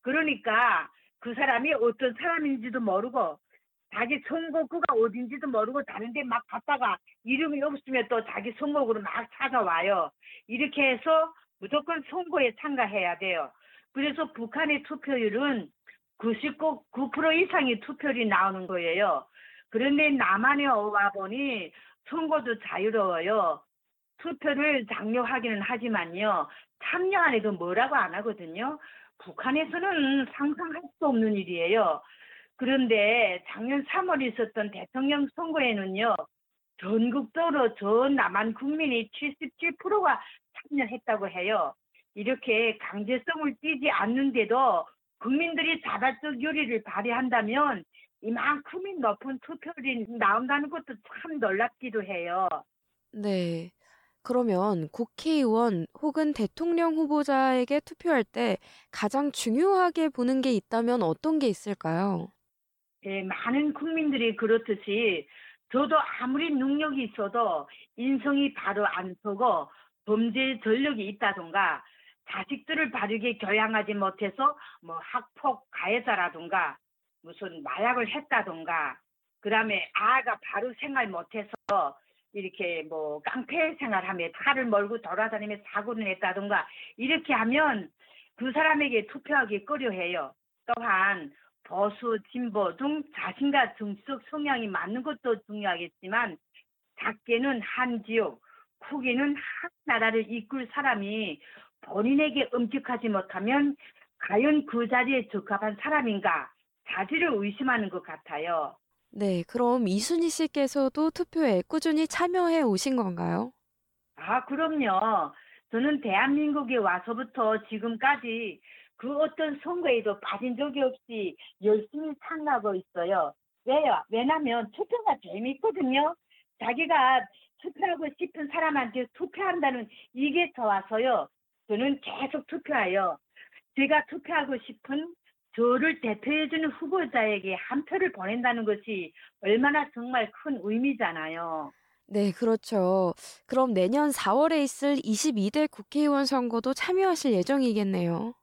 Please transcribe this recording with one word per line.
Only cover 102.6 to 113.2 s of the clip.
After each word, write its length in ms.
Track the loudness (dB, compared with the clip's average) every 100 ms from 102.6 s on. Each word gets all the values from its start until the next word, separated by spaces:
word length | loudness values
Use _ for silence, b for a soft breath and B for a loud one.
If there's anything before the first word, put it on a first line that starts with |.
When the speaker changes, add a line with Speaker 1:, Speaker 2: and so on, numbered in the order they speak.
| 0 -2 -4 -2 0
Speaker 1:
못하면 680 | -2 -2 -4 0 2 2 0 B B B _
과연 460 | 0 4 4 4 2
그 220 | -2 0
자리에 400 | 0 2 0 0
적합한 480 | -8 -4 -2 -2 -4
사람인가 720 | 0 0 0 0 0 -2 -6 _ _ _ -10
자질을 420 | -6 -2 0 2
의심하는 560 | 2 -2 -2 0 0 -2
것 120 | -6
같아요. 760 | -10 -16 -10 -6 -2 -2 -2 -8 _ _ _
Speaker 2:
네, 280 | -4 0 0 -2
그럼 420 | 0 2 4 2
이순희 420 | 0 0 2 2
씨께서도 800 | 0 0 2 0 2 0 2 0
투표에 520 | 0 -4 2 4 2 2
꾸준히 380 | 0 2 2 0
참여해 560 | 0 0 2 2 4
오신 340 | 4 2 2 0
건가요? 560 | 0 -2